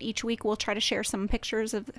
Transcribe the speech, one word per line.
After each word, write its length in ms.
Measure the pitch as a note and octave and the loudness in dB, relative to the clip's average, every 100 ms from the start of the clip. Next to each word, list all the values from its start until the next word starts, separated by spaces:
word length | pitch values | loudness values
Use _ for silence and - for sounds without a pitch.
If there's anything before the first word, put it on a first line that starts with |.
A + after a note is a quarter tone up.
Each 240 | A3 G#3+ | -4 -2
week 200 | A3+ A3+ | 0 0
we'll 120 | G#3 G#3 | 2 0
try 180 | - | 0
to 60 | G#3 | 0
share 240 | - G#3 | 2 2
some 240 | G#3+ G3+ G3+ | 0 0 2
pictures 460 | - - A3 A3 | 2 2 0 0
of, 140 | A3+ G#3+ | -2 -4